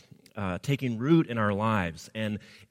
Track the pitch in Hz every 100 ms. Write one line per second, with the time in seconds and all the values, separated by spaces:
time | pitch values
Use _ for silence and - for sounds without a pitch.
0 | - - - - 95 87 - 139 127 110
1 | 135 165 131 117 104 98 110 107 85 78
2 | - 110 107 104 - - -